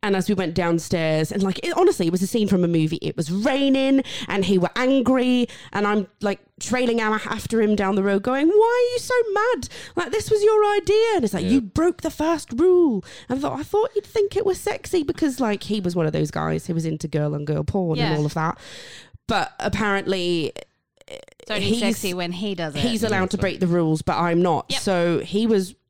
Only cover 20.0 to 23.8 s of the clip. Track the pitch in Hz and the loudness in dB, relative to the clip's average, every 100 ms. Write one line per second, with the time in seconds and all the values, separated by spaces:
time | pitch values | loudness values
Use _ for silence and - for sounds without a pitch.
20 | 175 190 175 170 151 - - _ _ _ | -2 -2 0 -2 -2 -8 -20 _ _ _
21 | - - - _ - 214 196 233 226 226 | -20 -20 -20 _ -8 -4 0 0 0 0
22 | 196 180 175 175 208 180 160 147 247 226 | -4 -4 -6 -4 -6 -4 -6 -2 -2 0
23 | 220 202 185 196 196 - 185 170 | 0 0 0 0 -2 0 0 2